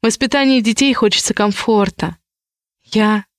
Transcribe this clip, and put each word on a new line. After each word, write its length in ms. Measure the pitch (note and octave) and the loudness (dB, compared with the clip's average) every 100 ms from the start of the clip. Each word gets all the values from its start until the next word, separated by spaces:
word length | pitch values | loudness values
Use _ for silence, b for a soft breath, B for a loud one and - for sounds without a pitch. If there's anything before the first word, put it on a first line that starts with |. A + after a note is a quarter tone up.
В 40 | A3+ | -2
воспитании 540 | A3 C4+ C#4+ C4+ C4 | -2 -2 0 2 2
детей 320 | A3 A3 C#4 | 2 0 0
хочется 420 | B3 G#3 - - | 2 0 0 -4
комфорта. 800 | - G#3 G3 - G#3+ G3 - D#3+ E3+ _ _ _ _ _ _ | -2 -2 -2 0 2 0 -4 -8 -10 _ _ _ _ _ _
Я, 400 | _ A3 G#3+ G#3+ G3+ | _ 0 2 0 -4